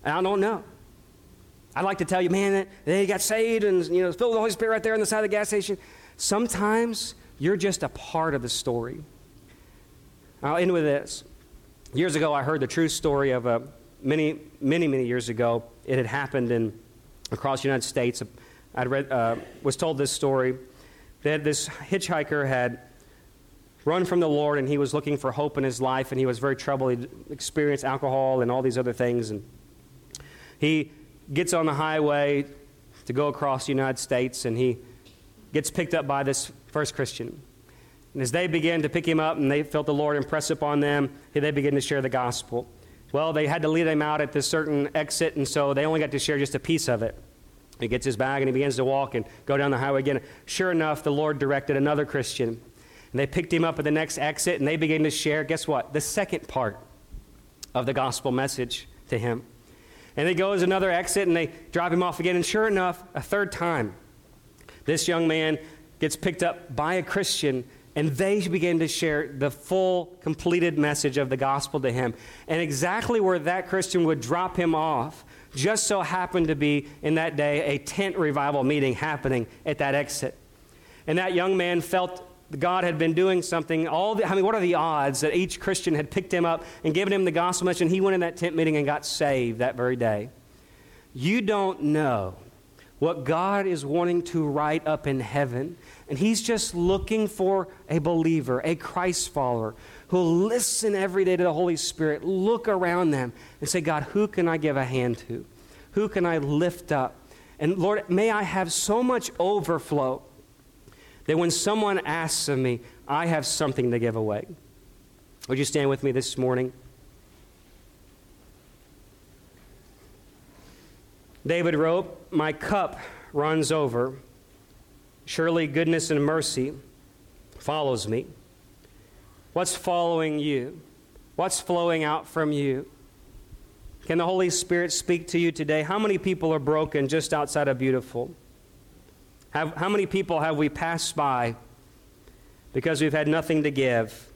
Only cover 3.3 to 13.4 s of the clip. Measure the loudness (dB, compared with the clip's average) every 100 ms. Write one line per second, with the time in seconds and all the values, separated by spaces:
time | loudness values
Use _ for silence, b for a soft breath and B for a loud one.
3.3 | 2 2 2 4 2 2 2 2 2 2
4.3 | 2 0 0 0 0 0 0 0 0 0
5.3 | 0 0 -2 -2 -6 B B B B -2
6.3 | 0 0 0 2 2 0 -2 -8 -12 B
7.3 | B 0 0 0 -2 -4 -8 -6 -2 0
8.3 | 0 -2 -4 -2 -2 -4 -10 -16 -20 -20
9.3 | -20 -20 B B B B B -20 -20 -20
10.3 | -8 -2 2 4 4 4 2 -2 -12 -14
11.3 | -20 -20 -20 -20 -20 -8 -2 0 2 2
12.3 | 0 0 0 -2 0 0 0 0 2 2
13.3 | 2